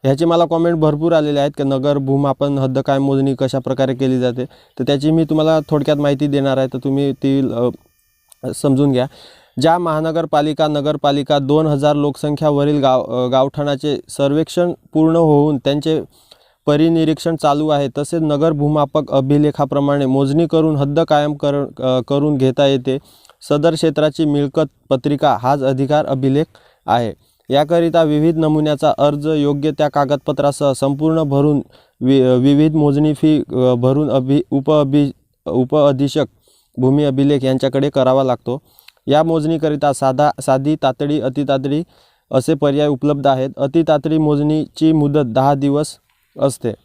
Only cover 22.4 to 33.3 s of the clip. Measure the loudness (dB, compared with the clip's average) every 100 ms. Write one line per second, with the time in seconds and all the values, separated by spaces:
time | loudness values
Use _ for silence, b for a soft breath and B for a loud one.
22.4 | 0 2 2 2 -2 -6 b b b b
23.4 | -2 0 2 2 0 2 -2 0 0 0
24.4 | 0 -2 -4 _ _ -2 -2 0 0 0
25.4 | 0 0 0 -2 0 -2 -2 -2 0 0
26.4 | -2 b b b -2 -2 -2 -8 _ _
27.4 | _ 0 2 0 2 2 2 2 2 2
28.4 | 0 0 0 0 0 2 0 0 -2 0
29.4 | 0 0 -4 -2 -2 0 -2 -2 -4 -2
30.4 | -2 0 -2 0 -2 0 0 0 0 2
31.4 | 2 0 -4 b b b 2 4 4 4
32.4 | 4 4 2 2 0 2 0 2 2